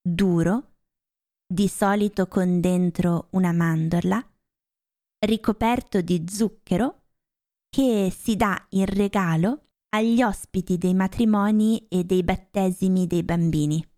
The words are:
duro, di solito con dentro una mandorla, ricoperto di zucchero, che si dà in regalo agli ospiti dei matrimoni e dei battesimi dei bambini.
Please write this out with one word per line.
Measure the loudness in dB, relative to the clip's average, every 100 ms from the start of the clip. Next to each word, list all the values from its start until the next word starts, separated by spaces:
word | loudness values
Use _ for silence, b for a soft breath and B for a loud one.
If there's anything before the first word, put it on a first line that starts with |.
duro, | -4 0 2 2 2 0 -4 _ _ _ _ _ _ _ _
di | -2 -2
solito | 0 0 2 0 -2 -2
con | 0 0 2
dentro | 2 0 0 0 0 0 -2
una | 0 0
mandorla, | 2 0 0 0 -2 -2 -4 -6 _ _ _ _ _ _ _ _ _ -2
ricoperto | -2 -2 0 0 -2 -2 -4
di | 0 -2 -2
zucchero, | -4 -4 -4 -4 -2 -2 -4 _ _ _ _ _ _ _
che | 0 2 2 0 -4
si | -4 0
dà | 0 -2 -4
in | -2 -2
regalo | 0 0 0 0 0 0 -2 _ _ _
agli | -2 2 2
ospiti | 2 -2 -8 -8 -2 -2
dei | 0
matrimoni | 0 0 0 2 2 2 2 2 0 _
e | -4
dei | 0 0
battesimi | 0 -4 -4 -2 -2 0 0 0 0
dei | -2
bambini. | -2 0 0 0 0 -2 -6